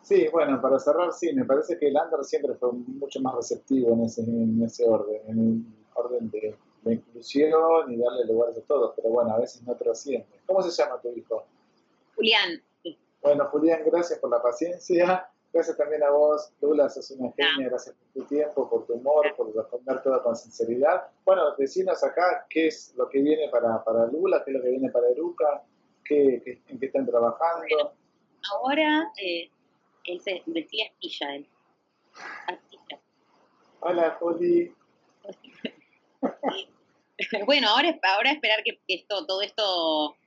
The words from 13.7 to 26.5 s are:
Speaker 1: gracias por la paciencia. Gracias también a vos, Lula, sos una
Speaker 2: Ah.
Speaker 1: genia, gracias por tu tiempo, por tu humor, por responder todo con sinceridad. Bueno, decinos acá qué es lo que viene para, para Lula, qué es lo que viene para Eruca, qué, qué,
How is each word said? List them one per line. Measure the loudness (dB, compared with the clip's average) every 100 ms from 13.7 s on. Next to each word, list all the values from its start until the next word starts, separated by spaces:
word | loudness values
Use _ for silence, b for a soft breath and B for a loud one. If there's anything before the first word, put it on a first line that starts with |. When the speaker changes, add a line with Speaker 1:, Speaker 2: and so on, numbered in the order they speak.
| 4
Speaker 1:
gracias | 2 2 0 -4
por | -2
la | 0
paciencia. | 0 0 -6 -6 0 2 4 2 -2 _ _
Gracias | 0 0 -2
también | -2 2
a | 4
vos, | 4 4 2 -4 _
Lula, | 2 4 2
sos | 0 -16
una | -8 -8
Speaker 2:
Ah. | 0
Speaker 1:
genia, | 0 2 -2
gracias | -4 -8 -20
por | _ -14
tu | -4
tiempo, | -2 -2 -2 -2
por | -2 -2
tu |
humor, | -4 2 2 2 0
por | -4
responder | -4 -6 -8 -6 -2
todo | 0 0
con | 0
sinceridad. | -4 -8 -6 -4 0 2 2 -4 _ 2
Bueno, | 4 2 0
decinos | -2 0 -2 0
acá | 0 2 0 0 -4
qué | 0 0
es | -2 -16 -6
lo | -2
que | 0
viene | 2 2 2
para, | 0 0 0
para | 0 2 2
Lula, | 0 2 0
qué | 0
es | -2
lo |
que | -2
viene | 0 0
para | 2 2
Eruca, | 0 -2 -2 -2 -2 -10 _ _ _
qué, | 0 4 4 2
qué, | -6